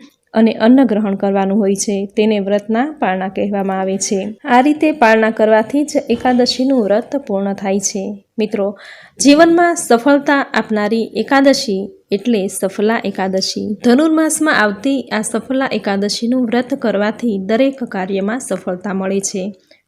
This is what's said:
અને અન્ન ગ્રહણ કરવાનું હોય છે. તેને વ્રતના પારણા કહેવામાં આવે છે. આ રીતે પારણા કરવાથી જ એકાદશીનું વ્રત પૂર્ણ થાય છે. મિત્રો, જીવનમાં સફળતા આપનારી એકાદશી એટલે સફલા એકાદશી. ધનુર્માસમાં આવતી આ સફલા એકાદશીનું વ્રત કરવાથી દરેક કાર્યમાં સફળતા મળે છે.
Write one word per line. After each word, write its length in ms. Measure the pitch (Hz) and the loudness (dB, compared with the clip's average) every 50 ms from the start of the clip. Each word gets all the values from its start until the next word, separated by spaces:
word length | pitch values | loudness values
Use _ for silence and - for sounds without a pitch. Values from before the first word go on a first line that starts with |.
| - - _ _ _ _ - | -16 -20 _ _ _ _ 2
અને 180 | 220 226 220 | 2 4 2
અન્ન 320 | - - 220 233 254 269 269 | 4 4 4 6 6 6 6
ગ્રહણ 320 | 214 214 202 208 196 196 | 4 2 0 0 -2 -2
કરવાનું 420 | 196 - 196 196 196 196 196 196 | -2 0 0 0 0 0 0 0
હોય 180 | 220 202 196 202 | 0 2 0 0
છે. 340 | 190 - 233 202 196 202 202 - | 0 -2 -4 -4 -4 -4 -4 -2
તેને 220 | - 214 220 214 208 | 0 0 2 0 0
વ્રતના 560 | 190 196 208 202 202 220 220 226 262 311 302 - | 0 0 -2 -2 -2 -2 -2 -2 -2 -2 -4 -4
પારણા 280 | 262 196 185 190 190 | -2 -2 0 -2 -4
કહેવામાં 520 | 196 196 202 202 202 202 196 190 196 190 190 | -6 -4 -4 -4 -2 -2 -2 -2 -2 -2 -2
આવે 180 | 190 190 190 | -2 -2 -4
છે. 400 | 196 - - 214 190 196 208 214 - - | -4 -4 -4 -4 -4 -4 -6 -10 -10 -2
આ 160 | 285 247 247 | 2 2 4
રીતે 300 | 262 302 302 302 330 311 | 4 2 2 2 0 0
પારણા 380 | 302 302 240 220 220 220 220 220 | 2 4 4 4 4 4 2 2
કરવાથી 540 | 226 - 220 214 220 214 214 - - 285 294 | 2 2 2 4 4 4 2 0 -2 -2 -2
જ 100 | 302 - 285 - - | -2 -2 -4 -2 -2
એકાદશીનું 760 | 233 233 - 254 254 240 220 208 - - 262 269 277 254 214 | -2 -2 0 0 2 2 2 0 0 0 0 0 0 2 2
વ્રત 320 | 190 202 214 220 - 285 | 2 0 0 -2 -4 -6
પૂર્ણ 380 | 277 277 - 196 196 196 196 196 | -8 -6 -4 -4 -4 -2 -4 -4
થાય 260 | - 208 196 196 202 | -4 -2 -2 -2 -2
છે. 460 | 202 - - 202 190 202 208 202 _ _ _ - | -2 -4 -6 -6 -8 -8 -10 -12 _ _ _ -4
મિત્રો, 380 | 214 208 220 208 196 202 196 - - - - - - - _ - | -4 -2 -2 -2 -2 -4 -6 -8 -16 -20 -20 -20 -20 -12 _ 2
જીવનમાં 540 | - 277 285 302 339 330 330 339 349 339 339 | 4 6 6 8 6 6 6 4 4 2 0
સફળતા 600 | - - - 240 233 - 285 285 285 285 311 285 277 262 - - | 0 0 0 0 2 4 4 2 2 2 2 0 0 0 -2 -4
આપનારી 500 | 220 220 - 220 208 208 208 226 226 214 | -4 -2 -2 -2 -2 -2 0 -2 -2 -2
એકાદશી 1000 | - - 208 214 - 277 269 277 277 269 269 - 226 196 190 196 - - _ _ - | -4 -4 -6 -2 0 2 4 4 4 4 2 0 -4 -4 -4 -6 -8 -14 _ _ -6
એટલે 360 | 196 196 - 247 233 202 185 | -6 -2 0 0 0 0 -2
સફલા 540 | 196 - - - 190 - - 202 220 226 226 - | -4 -4 -4 -4 -4 -2 -2 0 0 0 -2 -2
એકાદશી. 720 | 196 196 - 190 190 190 190 190 - - 202 196 202 214 202 - | -4 -4 -4 -4 -2 -2 -2 -2 -4 -4 -6 -6 -8 -6 0 2
ધનુર્માસમાં 760 | 247 240 269 320 330 311 311 311 311 311 - 311 311 302 - | 4 4 4 4 2 2 2 0 0 0 0 0 0 2 2
આવતી 420 | 214 208 196 202 - 269 277 262 | 2 0 0 -2 -2 -2 -2 -2
આ 200 | - - 208 214 | -4 -4 -4 -6
સફલા 480 | 214 - - 220 - - 262 262 269 247 - | -4 -4 -6 -6 -4 -4 -4 -2 -2 -2 -4
એકાદશીનું 720 | 214 - 214 196 196 196 208 - - 233 233 254 262 254 | -4 -4 -2 -2 -2 -2 -4 -4 -4 -4 -2 -2 0 0
વ્રત 280 | 214 233 240 247 240 277 | 0 0 -2 -2 -2 -4
કરવાથી 680 | 269 - 220 202 196 208 214 214 - - 240 202 196 190 | -4 -2 -2 -2 0 -2 -2 -4 -4 -4 -4 -4 -4 -2
દરેક 380 | 190 220 226 269 269 269 269 240 | 0 0 2 2 0 -2 -4 -8
કાર્યમાં 560 | - - 196 180 190 196 190 196 202 226 262 | -8 -8 -6 -6 -4 -4 -4 -4 -4 -4 -6
સફળતા 540 | - - 196 185 - 202 180 180 - 208 190 | -6 -6 -8 -6 -6 -8 -8 -6 -6 -6 -6
મળે 260 | 190 190 190 196 196 | -4 -4 -2 -2 -2
છે. 340 | 196 - - 196 185 208 196 _ _ _ _ _ _ | -4 -4 -6 -8 -8 -10 -12 _ _ _ _ _ _